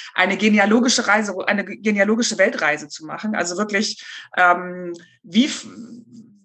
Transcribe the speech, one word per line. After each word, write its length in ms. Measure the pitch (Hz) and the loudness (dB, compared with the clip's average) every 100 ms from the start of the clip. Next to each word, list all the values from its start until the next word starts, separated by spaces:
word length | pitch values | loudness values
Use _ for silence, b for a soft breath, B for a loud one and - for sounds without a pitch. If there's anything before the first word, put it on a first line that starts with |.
| B - | B 0
eine 220 | 185 196 | 0 2
genealogische 680 | 214 208 202 240 247 247 220 | 4 4 6 4 4 2 2
Reise, 300 | 214 202 185 - | 2 0 -4 -2
eine 200 | 202 190 | -2 -4
genealogische 760 | - 208 208 202 226 226 175 | -4 0 2 2 2 0 2
Weltreise 480 | 208 - 151 151 147 | 2 2 -2 -2 -6
zu 180 | - 156 | -14 -12
machen. 300 | 147 214 - | -8 -6 -4
Also 220 | 175 175 | -4 -4
wirklich, 460 | 208 202 214 - B B B - | -2 -2 -2 -6 B B B 2
ähm, 560 | 180 180 180 180 175 170 B B | 4 4 -2 -8 -10 -12 B B
wie 240 | - 196 277 | -2 2 2
f-, 220 | - - - 233 - - - - _ | 0 -12 -16 -18 -18 -20 -20 -20 _